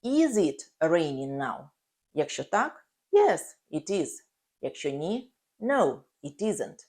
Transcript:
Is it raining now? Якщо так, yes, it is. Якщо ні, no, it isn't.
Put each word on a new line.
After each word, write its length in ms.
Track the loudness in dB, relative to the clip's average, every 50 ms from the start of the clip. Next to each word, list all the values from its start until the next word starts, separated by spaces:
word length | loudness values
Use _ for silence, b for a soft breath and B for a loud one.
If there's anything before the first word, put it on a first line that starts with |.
| _
Is 300 | 0 2 4 4 4 4
it 380 | 2 2 2 0 -4 -12 _ _ _
raining 580 | 2 2 4 4 2 0 -2 -6 -6 -6 -4 -4
now? 320 | -4 -4 -6 -8 -12 -20 _ _ _ _ _ _ _ _ _
Якщо 300 | -4 -4 -4 -4 -10 -8
так, 440 | -2 0 0 0 -2 -4 -12 _ _ _ _ _ _
yes, 280 | 4 6 6 6 4 2 -2 -10 -18 _ _ _
it 200 | -8 -8 -4 -2
is. 180 | -2 -2 -2 -4 -6 -16 _ _ _ _ _ _ _ _
Якщо 280 | -10 -10 -8 -4 -6 -6
ні, 440 | -4 -4 -4 -4 -4 -6 -6 _ _ _ _ _ _ _
no, 420 | -2 0 2 4 4 2 2 -2 _ _ _ _ -14
it 180 | -14 -8 _
isn't. 460 | -2 -2 -2 -2 -4 -8 -8 -18 -20